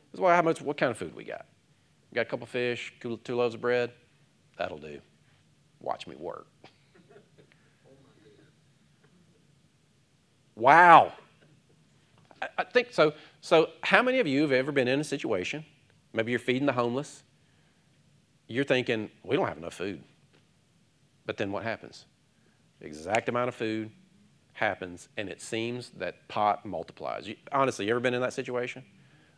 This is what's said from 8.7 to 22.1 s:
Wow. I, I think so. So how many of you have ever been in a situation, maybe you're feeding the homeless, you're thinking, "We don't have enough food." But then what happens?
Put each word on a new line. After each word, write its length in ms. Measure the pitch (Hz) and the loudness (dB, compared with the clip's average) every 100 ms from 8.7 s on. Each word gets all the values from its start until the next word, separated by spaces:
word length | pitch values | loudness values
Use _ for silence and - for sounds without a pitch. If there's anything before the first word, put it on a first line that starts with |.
| _ _ _ _ _ _ _ _ _ _ _ _ _ _ _ _ _ _ | _ _ _ _ _ _ _ _ _ _ _ _ _ _ _ _ _ _
Wow. 600 | 104 123 160 175 156 92 - - _ - - _ _ _ _ _ _ _ - | 2 8 10 12 12 10 -2 -20 _ -20 -20 _ _ _ _ _ _ _ -14
I, 80 | - - | -8 -6
I 60 | |
think 280 | - 247 240 | 0 0 2
so. 220 | - 156 - - _ | 4 2 2 -14 _
So 300 | - 160 175 - | 4 4 4 -2
how 200 | - 196 | 4 4
many 160 | 247 262 | 6 0
of 80 | 170 | 0
you 160 | 135 | 0
have 100 | 151 | 2
ever 180 | 131 139 | 2 2
been 160 | 139 123 | 0 0
in 140 | 139 | 0
a 40 | |
situation, 600 | 156 139 113 95 90 151 156 _ _ _ _ | -2 -6 -2 -2 -4 -8 -14 _ _ _ _
maybe 180 | 110 110 | -4 -2
you're 80 | 123 | -2
feeding 280 | - 127 143 | -2 0 0
the 80 | |
homeless, 480 | 123 120 127 147 - _ _ _ _ _ _ _ _ _ _ _ _ - | 0 -2 -4 -8 -16 _ _ _ _ _ _ _ _ _ _ _ _ -8
you're 140 | 117 | -4
thinking, 480 | 139 127 123 110 104 - | 0 0 2 -4 -4 -12
"We 100 | 90 | -4
don't 140 | 147 123 | -2 -2
have 80 | 78 | -6
enough 160 | 85 | -12
food." 320 | - 95 80 - _ _ _ _ _ _ _ _ _ _ _ | -8 -8 -10 -16 _ _ _ _ _ _ _ _ _ _ _
But 140 | - 110 | -10 -6
then 140 | 101 | -6
what 100 | 98 | -6
happens? 420 | 110 104 - - - | -8 -10 -12 -20 -20